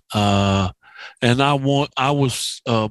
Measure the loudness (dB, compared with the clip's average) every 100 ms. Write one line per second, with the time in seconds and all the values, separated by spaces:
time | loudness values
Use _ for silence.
0 | -6 0 2 2 2 0 -2 -6 -20 -20
1 | -20 -2 0 2 2 0 0 0 -2 -2
2 | -2 0 0 -2 -8 -8 -2 0 -2